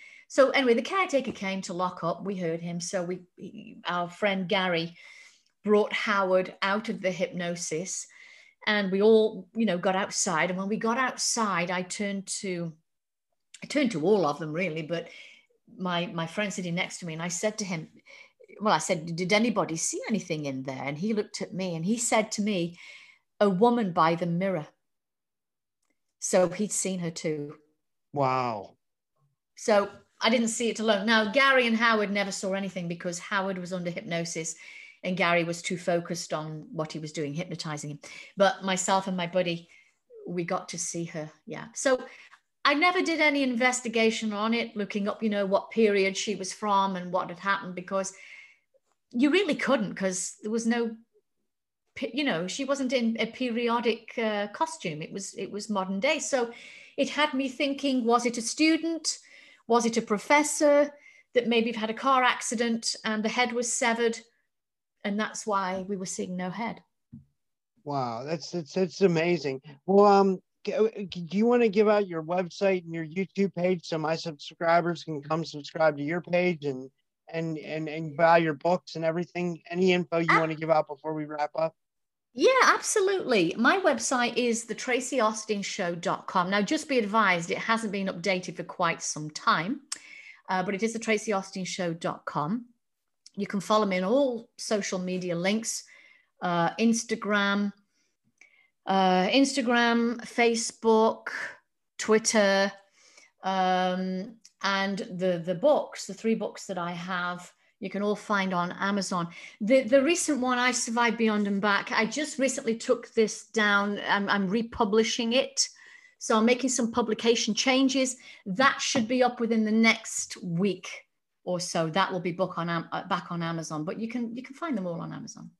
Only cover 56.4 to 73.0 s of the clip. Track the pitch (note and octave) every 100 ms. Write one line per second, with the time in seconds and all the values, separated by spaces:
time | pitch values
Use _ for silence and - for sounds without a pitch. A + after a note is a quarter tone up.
56.4 | A#3 - - - - - C4+ - D4+ C4+
57.4 | C4+ - C#4+ C#4 C#4+ B3+ A3+ A#3+ A#3 A#3
58.4 | A3+ - D#4 D#4+ D#4+ E4 D#4+ - - -
59.4 | - - - A#3 A3+ A3+ A3+ G3+ - D4
60.4 | D4 - D4 C#4+ D4 - - - _ B3
61.4 | A#3 A#3 A3+ A3+ G#3+ A3 B3+ C4 B3 -
62.4 | - A3+ A#3 A3+ - - A3 G#3+ G#3+ A#3
63.4 | B3 A#3 A#3+ - B3 A3+ A#3 A3+ - _
64.4 | _ _ _ _ _ _ G#3 G3+ G#3 -
65.4 | A3 G3 F#3+ F#3+ F#3 G3+ F#3 - F#3+ F3+
66.4 | F#3 F3+ A3+ F3 _ _ _ - - _
67.4 | _ _ _ _ D3 C#3 B2 A2+ C#3 E3
68.4 | - F3 D3 F#3+ F#3 - F#3+ E3 E3+ F3
69.4 | C#3+ C3 D#3 - - G3 G3+ G3 G3 F#3
70.4 | - _ - F3+ A3 - F#3+ F3 E3+ G3
71.4 | A#3 A#3+ A3+ F#3+ G#3+ G#3 G3 E3 D#3 F3+
72.4 | F3+ - G3 F#3 E3+ E3